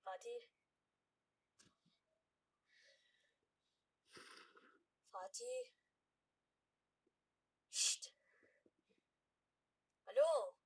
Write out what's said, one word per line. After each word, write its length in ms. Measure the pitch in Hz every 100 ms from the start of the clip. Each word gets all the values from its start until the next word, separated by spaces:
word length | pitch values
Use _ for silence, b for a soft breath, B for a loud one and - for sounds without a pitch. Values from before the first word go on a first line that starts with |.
| -
Fatih. 360 | 381 466 480 - _ _ _ _ _ _ _ _ _ _ _ - _ _ _ _ _ _ _ _ _ b b b b b b b b _ _ _ _ _ _ _ B B B B B B B _ _ _
Fatih. 540 | - - - 480 508 494 _ _ _ _ _ _ _ _ _ _ _ _ _ _ _ _ _ _ _ _
Şşt. 420 | - - - - - b b b b b _ _ _ _ _ _ _ _ _ _ _ _ _ -
Alo. 480 | 480 640 587 539 -